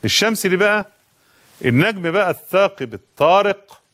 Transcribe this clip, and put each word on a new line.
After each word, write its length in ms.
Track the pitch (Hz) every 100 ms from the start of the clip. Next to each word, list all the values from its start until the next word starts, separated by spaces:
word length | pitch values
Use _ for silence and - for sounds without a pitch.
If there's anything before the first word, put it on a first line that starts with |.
الشمس 420 | 180 - 214 220 190
دي 100 | 180
بقى، 300 | 202 208 202 _ _ _ _ _ _ _
النجم 460 | - 120 190 202 170
بقى 200 | 180 185
الثاقب 640 | 151 - 190 196 - 127
الطارق 880 | 110 _ - 151 190 202 196 _ - _